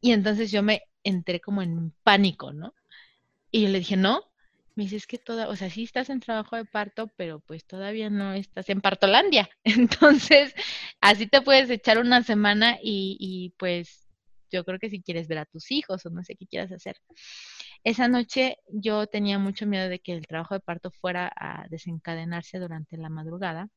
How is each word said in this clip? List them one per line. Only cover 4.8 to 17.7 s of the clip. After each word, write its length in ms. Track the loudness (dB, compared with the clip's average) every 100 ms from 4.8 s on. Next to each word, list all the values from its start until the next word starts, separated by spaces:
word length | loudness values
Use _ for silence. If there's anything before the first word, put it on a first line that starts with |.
dice: 120 | -6 -8
"Es 100 | -10
que 120 | -14
toda, 300 | -10 -6 -6
o 80 | -6
sea, 140 | -8
sí 140 | -8
estás 260 | -8 -6 -6
en 100 | -8
trabajo 360 | -6 -6 -6 -10
de 80 |
parto, 480 | -8 -6 -6 -8 -12 _
pero, 240 | -12 -12
pues, 240 | _ -18 _
todavía 440 | -12 -8 -6 -4
no 220 | -4 -4
estás 340 | -6 -8 -12 -6
en 100 | 0
Partolandia". 680 | 0 2 6 6 6 2 0 _
<laughs> 80 |
Entonces, 880 | 0 4 4 8 8 8 8 6 6 -4 -10 -10 -14 4
así 260 | 4 4 4
te 120 | 4
puedes 280 | 8 6 6
echar 280 | 0 4 4
una 240 | 6 4
semana 540 | 4 2 2 4 2 2
y, 340 | -4 -4 -4 -6
y, 340 | -8 -8 -10 _
pues, 500 | -4 -4 -6 _ _ _ _ -20 _
yo 140 | -8
creo 140 | -6 -8
que 120 | -8
si 120 | -10
quieres 260 | -8 -8 -6
ver 100 | -8
a 80 | -8
tus 240 | -16 -6
hijos 340 | -6 -6 -10 -10
o 40 |
no 120 | -14
sé 120 | -14 -18
qué 100 | -12
quieras 260 | -10 -10
hacer. 240 | -12 -16 -16 _ _ -20 -20 -20 -20 -20